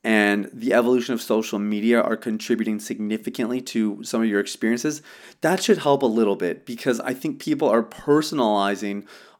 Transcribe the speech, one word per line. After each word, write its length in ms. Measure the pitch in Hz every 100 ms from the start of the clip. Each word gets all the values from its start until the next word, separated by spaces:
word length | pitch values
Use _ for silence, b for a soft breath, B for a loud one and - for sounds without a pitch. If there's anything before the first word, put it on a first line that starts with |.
| 113
and 440 | 107 104 104 98
the 220 | - 117
evolution 400 | 107 120 127 120
of 80 | 113
social 380 | - 110 110 104
media 420 | 104 104 110 117
are 160 | - 110
contributing 600 | 120 110 - 113 110 104
significantly 840 | - 107 107 110 - 120 113 123
to 420 | 127 117 107 104
some 180 | 117 113
of 60 | 113
your 140 | 101
experiences, 600 | 98 - 113 120 151 147 B B B B
that 240 | 147 180
should 140 | - 214
help 260 | 147 139
a 40 | 131
little 280 | 110 104 98
bit 300 | 90 - -
because 340 | 117 131 117
I 140 | -
think 260 | 127 156 -
people 300 | - 143 147
are 120 | 113
personalizing 1200 | 110 - - 147 151 156 113 104 98 98 104 101 101 B B B